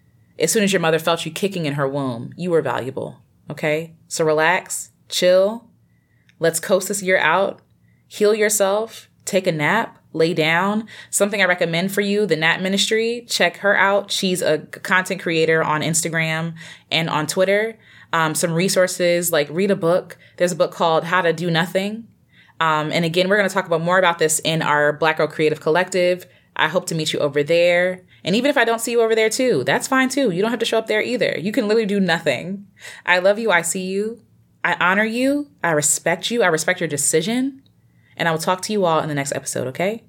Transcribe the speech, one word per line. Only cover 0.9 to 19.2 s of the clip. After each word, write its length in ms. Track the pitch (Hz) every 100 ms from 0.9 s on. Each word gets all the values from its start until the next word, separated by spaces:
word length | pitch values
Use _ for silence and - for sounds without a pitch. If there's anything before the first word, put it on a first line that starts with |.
| 160
felt 260 | 165 165
you 80 | 160
kicking 360 | 160 196 190 151
in 60 |
her 140 | 147 139
womb, 460 | 143 135 117 127 -
you 140 | 180
were 140 | 165
valuable, 580 | 131 120 120 135 - - _ _ -
okay? 460 | 147 156 156 165 - _
So 180 | - 160
relax, 640 | 156 160 180 - - - _ _
chill. 600 | - 180 185 196 233 - _ _ _ _ _ _ _
Let's 200 | 165 160
coast 280 | - 190 190
this 160 | 196
year 160 | 185 185
out. 420 | 151 175 196 - _ _ _ _ _
Heal 260 | - 208
yourself. 760 | 214 208 208 196 202 226 - - _
Take 220 | - 190 190
a 60 |
nap. 480 | 156 151 208 226 - _
Lay 200 | 160 165
down. 540 | 165 156 170 196 214 220 - -
Something 320 | - 202 208
I 20 | 185
recommend 460 | 175 170 165 190
for 100 | 202
you, 240 | 202 202 208
the 120 | 156
Nap 220 | 160 -
Ministry. 640 | 185 196 - 220 226 240 240
Check 280 | - 175 -
her 200 | 202 -
out. 320 | 196 202 202
She's 320 | - 190 180
a 180 | - 151
content 640 | - - - 185 180 180
creator 420 | 180 165 160 160
on 180 | 160 151
Instagram 720 | 151 160 170 165 160 160 165 165 - - _
and 180 | 156 165
on 200 | 151 151
Twitter. 500 | 190 185 202 226 220 - - -
Um, 220 | 165 160
some 200 | 151 175
resources, 800 | 165 190 190 185 185 175 175